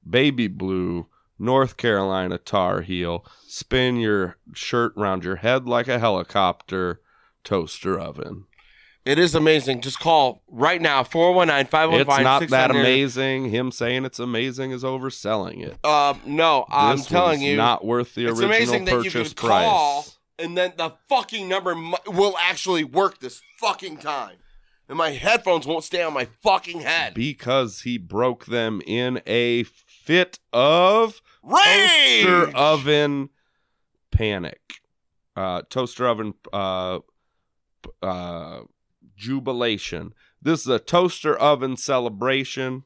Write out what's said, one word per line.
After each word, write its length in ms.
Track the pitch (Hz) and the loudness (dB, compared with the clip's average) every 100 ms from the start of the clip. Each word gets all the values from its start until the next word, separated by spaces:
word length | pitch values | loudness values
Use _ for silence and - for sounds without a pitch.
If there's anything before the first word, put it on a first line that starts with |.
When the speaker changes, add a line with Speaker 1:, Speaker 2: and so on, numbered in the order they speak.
| - | 0
Speaker 1:
baby 400 | 123 143 127 110 | 2 2 0 -4
blue 600 | - 95 92 90 87 82 _ _ _ | -4 -4 -4 -4 -6 -10 _ _ _
North 380 | 110 131 131 - | 0 2 0 -2
Carolina 600 | 120 101 95 95 92 90 | 0 0 0 -2 -4 -6
Tar 440 | - 101 90 98 | -4 -2 0 -2
Heel. 440 | 90 90 87 85 - _ _ | -4 -6 -4 -6 -10 _ _
Spin 480 | - - 127 127 120 | -14 -4 0 0 0
your 400 | 110 104 90 - - | 0 0 -2 -8 -20
shirt 400 | - - 123 117 - | -14 -4 -2 -2 -2
round 280 | 101 95 | -2 -2
your 140 | 87 95 | -4 -4
head 300 | 110 131 123 | 0 -2 0
like 200 | 120 123 | -2 0
a 100 | 123 | 0
helicopter 1000 | 113 95 87 101 92 87 - 92 90 85 _ _ _ _ | 0 -2 -2 0 0 -2 -6 -4 -4 -6 _ _ _ _
toaster 560 | - 98 80 - 95 92 | -4 -4 -4 -8 -6 -4
oven. 460 | 78 71 - 95 - _ _ _ _ _ - | -6 -10 -12 -14 -18 _ _ _ _ _ 0
Speaker 2:
It 120 | 147 | 2
is 160 | 175 | 4
amazing. 480 | 160 156 156 131 123 | 4 4 4 2 -4
Just 180 | 127 - | -6 -4
call 440 | 160 160 131 110 _ | 2 4 4 -2 _
right 320 | 117 143 175 | 0 0 2
now, 240 | 165 139 | 2 2
four 300 | 127 165 175 | 0 2 4
one 140 | 180 170 | 6 4
nine, 180 | 139 131 | 2 2
five 240 | 156 160 | 2 4
one 160 | 165 135 | 2 4
five, 120 | 139 | 4
six 100 | 131 | 6
hundred. 160 | 139 | 4
Speaker 1:
It's 80 | 117 | 4
not 60 | 131 127 | 2 4
that 40 | |
amazing. 760 | 123 123 131 139 123 135 131 131 | 4 4 4 2 -2 -2 -2 -2
Him 220 | 110 127 | -2 -4
saying 340 | - 120 127 135 | -4 -4 -2 -6
it's 140 | - | -8
amazing 500 | 123 113 131 127 135 | -6 -4 -4 -6 -8
is 120 | 127 | -6
overselling 800 | 131 131 131 - 101 107 90 - - | -6 -6 -8 -8 -4 -2 -4 -10 -14
it. 180 | - | -4
Speaker 2:
Um, 380 | 147 151 143 139 - | 0 2 2 -2 -6
no, 400 | 151 165 143 - | 0 2 2 0
I'm 280 | 143 143 139 | 2 4 2
Speaker 1:
This 100 | 135 | 0
Speaker 2:
telling 320 | 170 180 151 | 2 4 2
Speaker 1:
was 80 | 139 | 0
Speaker 2:
you, 80 | 143 | 2
Speaker 1:
not 260 | 117 117 | 2 2
worth 300 | 104 120 120 | 0 -2 -2
the 120 | - 120 | -4 -2
Speaker 2:
it's 120 | 113 | 0
Speaker 1:
original 160 | 156 220 | 2 2
Speaker 2:
amazing 300 | 233 120 - | 2 0 0
that 60 | 123 | 0
you 60 | 117 | 0
Speaker 1:
purchase 180 | 120 113 | -4 -4
Speaker 2:
could 80 | - | -4
call, 680 | 117 101 196 190 147 143 | 2 2 4 2 2 -2
Speaker 1:
price. 140 | 151 _ _ - | -8 _ _ -12
Speaker 2:
and 180 | 165 175 | -6 -2
then 180 | 180 180 | -2 -2
the 140 | 160 - _ | -8 -8 _
fucking 380 | 262 - 220 190 | -2 -2 -10 -4
number 240 | 190 180 | -4 -2
mu-, 220 | 170 165 175 - | -6 -6 -6 -4
will 300 | 180 202 180 | 2 2 2
actually 440 | 175 185 185 175 | -2 -2 -2 -2
work 360 | 143 139 196 - | 0 0 0 -2
this 220 | 127 - _ _ | -16 -16 _ _
fucking 380 | 220 185 196 156 | -4 -4 -10 -12
time. 380 | 151 143 107 87 _ - _ _ _ | -8 -8 -8 -16 _ -20 _ _ _
And 100 | 147 | -4
my 120 | 160 | -4
headphones 540 | 135 175 233 190 165 139 | -2 0 0 2 0 0
won't 180 | 165 - | -6 -4
stay 180 | 180 | -4
on 100 | 165 | -2
my 120 | 143 117 _ | -4 -8 _
fucking 380 | 214 190 - 170 | 0 0 0 -10
head. 340 | 135 165 131 104 | -4 -2 -2 -4
Speaker 1:
Because 680 | 131 135 123 135 120 95 | -6 -6 -2 0 0 -6
he 160 | 120 120 | -8 -8
broke 480 | 87 98 127 120 - | -6 -2 0 -2 -6
them 360 | 117 113 104 78 | -2 -2 -4 -4
in 360 | 110 123 127 - | -4 -2 -4 -2
a 380 | 113 120 120 | 0 2 0
fit 720 | 113 _ _ _ - 170 180 - _ | -2 _ _ _ 0 2 2 -4 _
of 680 | 120 139 165 180 214 226 - _ _ | 2 4 6 6 4 2 -4 _ _
Speaker 2:
Rage! 840 | - 320 403 403 381 330 277 233 | 0 4 6 6 4 4 4 4
Speaker 1:
toaster 320 | 196 180 160 135 | 4 4 2 2
oven 760 | 147 156 135 147 147 143 139 _ _ _ _ _ _ _ _ | 4 4 2 2 2 0 -6 _ _ _ _ _ _ _ _
panic. 680 | - 110 98 87 - _ - _ _ _ _ _ - | -2 0 -4 -8 -14 _ -20 _ _ _ _ _ -8
Uh, 260 | 95 90 - | -6 -6 -6
toaster 380 | 131 123 - 123 | -6 -6 -2 -2
oven, 260 | 113 107 - - | -2 -4 -10 -10
uh, 480 | 101 95 92 92 92 _ _ _ _ _ _ _ _ | -6 -4 -4 -4 -8 _ _ _ _ _ _ _ _
p-, 80 | - - | -20 -10
uh, 580 | 95 90 87 85 78 71 55 _ _ _ _ 98 | -8 -6 -8 -10 -12 -16 -20 _ _ _ _ _
jubilation. 960 | 110 135 127 123 120 104 - 85 85 - _ _ | -6 -6 -4 -2 -2 -2 -6 -10 -12 -18 _ _
This 200 | 143 160 | -2 -2
is 60 | 127 | 0
a 120 | 117 | -2
toaster 560 | - 175 180 - 156 - | 2 2 2 0 -2 2
oven 400 | 147 143 131 127 | 2 2 0 -6
celebration. 1080 | - 131 120 101 127 135 131 - 131 127 | -2 -2 -2 -2 -2 -2 -2 -6 -6 -8